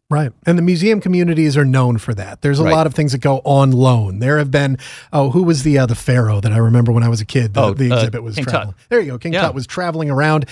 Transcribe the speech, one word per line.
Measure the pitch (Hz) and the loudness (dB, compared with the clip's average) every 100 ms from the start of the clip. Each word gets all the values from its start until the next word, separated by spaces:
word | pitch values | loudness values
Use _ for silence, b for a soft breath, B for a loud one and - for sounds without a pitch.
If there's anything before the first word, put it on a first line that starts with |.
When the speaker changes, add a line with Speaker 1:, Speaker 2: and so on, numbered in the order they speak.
| - | -6
Speaker 1:
Right. | 147 143 - | -2 -2 -4
And | - 175 | -2 0
the | |
museum | 175 175 196 214 | 2 0 0 0
communities | 185 180 175 160 156 139 | 0 0 0 0 0 2
are | |
known | 139 131 127 113 | 2 2 2 0
for | - | -4
that. | 104 104 - | -8 -8 -6
There's | 143 143 | -2 0
a | |
Speaker 2:
Right. | 170 | 2
Speaker 1:
lot | 160 156 | 2 0
of | |
things | 127 147 | 0 -2
that | 127 | 0
go | 143 135 | 0 0
on | - 139 135 | 2 2 4
loan. | 127 131 120 101 98 | 4 4 2 0 -2
There | 123 151 | 0 0
have | 139 | 0
been, | 139 139 131 B B B | 0 0 -2 B B B
oh, | 151 135 | -2 0
who | 165 | 2
was | 175 156 | 2 0
the, | 147 139 | 2 2
uh, | 127 | 2
the | |
pharaoh | 113 - 127 113 104 | -2 0 0 2 0
that | 107 | 0
I | 110 | 2
remember | 113 117 120 | 4 4 4
when | 117 | 2
I | 117 | 2
was | 113 | 0
a | |
kid? | 107 135 113 | -2 -2 -2
The, | 101 | 0
Speaker 2:
Oh, | 110 | 0
Speaker 1:
the | 98 127 | 0 0
Speaker 2:
uh, | 123 | 0
Speaker 1:
exhibit | 113 113 | 0 -4
was | 113 | -8
Speaker 2:
King | 110 127 | -8 -4
Tut. | |
Speaker 1:
traveling. | 151 104 95 b | -4 -6 -12 b
There | 240 | -2
you | 160 | -2
go. | 123 | -6
King | 170 | -4
Speaker 2:
Yeah. | 170 | -2
Speaker 1:
Tut | 165 | -2
was | 131 120 | -4 -10
traveling | - 175 160 151 | -6 -6 -4 -2
around. | 135 151 156 139 | 0 2 0 -2